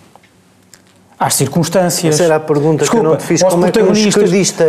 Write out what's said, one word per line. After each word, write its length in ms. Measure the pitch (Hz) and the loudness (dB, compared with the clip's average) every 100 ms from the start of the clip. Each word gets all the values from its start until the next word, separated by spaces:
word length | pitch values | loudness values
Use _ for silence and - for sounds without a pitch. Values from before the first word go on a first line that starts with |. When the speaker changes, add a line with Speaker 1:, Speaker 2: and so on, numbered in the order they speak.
| _ _ _ _ _ _ _ - _ _ _ - | _ _ _ _ _ _ _ -20 _ _ _ -6
Speaker 1:
às 160 | 139 | -4
circunstâncias. 800 | - 135 175 160 196 175 175 160 151 | -2 -2 -2 -2 0 0 -2 -2 0
Speaker 2:
Essa 80 | |
era 120 | 170 156 | 2 0
a 40 | |
pergunta 440 | 156 147 156 147 | 0 -2 0 0
que 60 | 147 226 | 0 0
eu 60 | |
não 80 | 156 165 | 0 -2
Speaker 1:
Desculpa, 0 | |
Speaker 2:
te 80 | - | -2
fiz. 160 | 165 | 0
Speaker 1:
aos 100 | 185 | 2
Speaker 2:
Como 120 | 175 180 | 2 0
é 40 | |
que 80 | 226 | 2
um 60 | |
Speaker 1:
protagonistas, 380 | 190 208 208 208 | 2 2 2 2
Speaker 2:
esquerdista 420 | 202 196 170 - | 2 0 -2 0